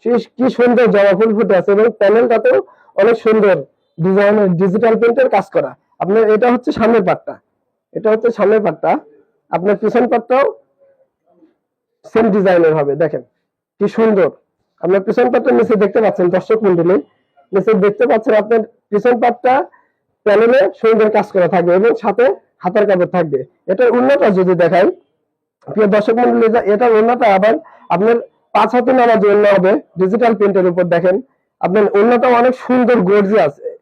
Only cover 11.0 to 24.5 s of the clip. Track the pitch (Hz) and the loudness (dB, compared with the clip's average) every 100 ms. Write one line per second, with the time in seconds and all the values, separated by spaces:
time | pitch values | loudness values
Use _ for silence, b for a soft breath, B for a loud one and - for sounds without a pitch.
11 | _ _ _ _ _ _ _ _ _ _ | _ _ _ _ _ _ _ _ _ _
12 | - 226 226 202 190 180 165 156 143 139 | -6 -2 0 0 2 2 2 0 -2 -2
13 | 160 147 - _ _ _ _ _ 202 - | -4 -4 -14 _ _ _ _ _ -6 0
14 | 226 202 156 - _ _ _ _ 170 196 | 0 2 0 -4 _ _ _ _ -2 -2
15 | 190 214 247 240 247 240 233 220 202 220 | -2 -2 0 0 0 0 0 0 0 0
16 | 214 - 180 185 180 220 214 175 170 196 | -2 0 -2 -2 -2 -2 0 0 0 0
17 | - _ _ _ _ 190 190 214 202 208 | -2 _ _ _ _ -4 0 0 0 0
18 | 247 233 247 214 208 233 214 _ _ 208 | 0 0 0 -2 0 -2 -4 _ _ -4
19 | 247 240 240 240 254 269 359 b b b | -2 0 -2 -2 -2 -2 -4 b b b
20 | _ _ - 202 233 254 294 - 226 220 | _ _ -2 0 2 2 0 -2 0 2
21 | 214 214 196 196 175 185 175 180 226 226 | 2 0 -2 -2 0 0 0 2 0 -2
22 | 220 196 254 392 _ _ 185 208 208 185 | -4 -2 -2 -2 _ _ -6 -2 0 0
23 | 175 185 175 139 139 _ - 196 247 240 | -2 -2 -4 -6 -8 _ -8 -2 0 0
24 | 254 285 247 190 180 | 0 0 0 0 0